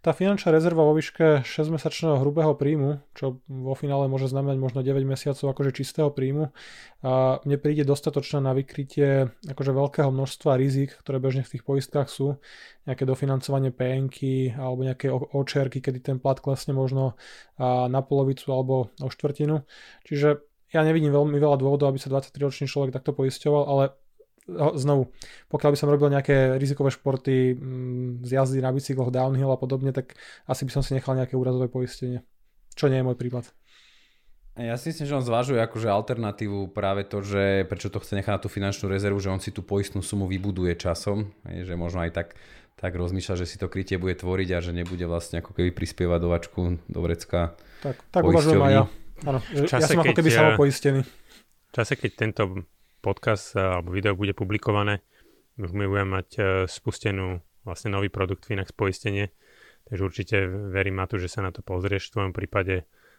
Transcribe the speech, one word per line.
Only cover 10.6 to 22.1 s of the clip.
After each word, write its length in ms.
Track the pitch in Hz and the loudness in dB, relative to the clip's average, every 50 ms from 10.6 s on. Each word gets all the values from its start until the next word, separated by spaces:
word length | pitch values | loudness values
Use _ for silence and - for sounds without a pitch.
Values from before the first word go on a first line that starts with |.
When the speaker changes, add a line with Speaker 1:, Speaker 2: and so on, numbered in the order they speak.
| 135 139 131 135 139 135 - - | 4 2 2 0 0 -2 -6 -10
Speaker 1:
ktoré 160 | _ - 135 131 | _ -6 -4 -2
bežne 240 | 127 135 127 135 | 0 0 0 -2
v 160 | 123 - - 120 | -4 -4 -8 -10
tých 80 | - | -4
poistkách 480 | - 139 139 135 - - 147 135 - - | -2 -2 -2 -2 -2 -2 -2 -2 -2 -2
sú. 240 | - 135 143 139 - - - - - - - - - _ | -2 -2 -2 -2 -4 -10 -18 -20 -20 -20 -20 -20 -14 _
Nejaké 240 | 139 131 - 139 131 | -8 -6 -2 -2 -2
dofinancovanie 640 | 131 - 139 139 135 131 - - 139 135 135 131 123 | 0 0 0 0 0 -2 -2 -2 -2 0 0 -2 -2
P 80 | - 127 127 | -2 -2 -2
N 160 | 131 135 135 | 0 -2 -2
ky 480 | 135 - - 139 135 131 131 131 127 113 | -4 -4 -4 -4 -2 0 0 0 -2 -2
alebo 320 | 135 131 127 127 127 131 | -4 -6 -4 -4 -2 -2
nejaké 240 | 135 127 - - 135 | -4 -2 -2 -2 -2
o-, 200 | 127 127 - - - 139 | -2 -2 -4 -2 -2 -2
očerky, 400 | 139 - - 143 135 127 - 135 | -2 0 0 0 0 0 -2 -4
kedy 320 | - 139 127 127 127 - 131 | -4 -4 -4 -4 -4 -4 -4
ten 40 | 127 | -2
plat 160 | - 139 131 - | 0 0 -2 0
klesne 400 | - 139 135 - - - 135 131 | -2 -4 -4 -2 -2 -2 -2 0
možno, 400 | 135 127 135 135 135 131 - - - - - - - - _ - | 0 0 0 0 -2 -2 -4 -8 -14 -20 -20 -20 -20 -20 _ -4
a, 320 | 131 127 127 127 127 123 | -2 0 2 2 0 0
na 160 | 127 135 131 | 0 -2 0
polovicu 480 | - 147 139 135 135 135 135 - - 135 | 0 0 2 2 2 0 -2 -4 -2 -2
alebo 400 | 131 131 131 135 131 123 - - - | -2 0 0 0 0 0 -2 -6 -10
o 80 | 139 131 | -10 -10
štvrtinu. 560 | - - - 143 139 - 151 147 156 151 - - - - - - - - _ | -6 -4 -4 -4 -2 -2 0 0 0 -2 -4 -8 -14 -20 -20 -20 -20 -20 _
Čiže 400 | - 156 143 143 151 147 147 - _ _ _ _ _ - 160 | -6 -2 2 4 4 4 2 -2 _ _ _ _ _ 0 2
ja 80 | 156 | 4
nevidím 240 | 156 160 165 151 147 | 4 4 4 4 4
veľmi 320 | 143 143 147 151 143 143 | 4 4 4 4 4 4
veľa 160 | 147 147 143 131 | 4 4 4 4
dôvodov, 320 | 131 139 143 139 143 139 | 4 2 2 4 2 2
aby 80 | 135 135 | 2 0
sa 160 | - 139 | -4 -2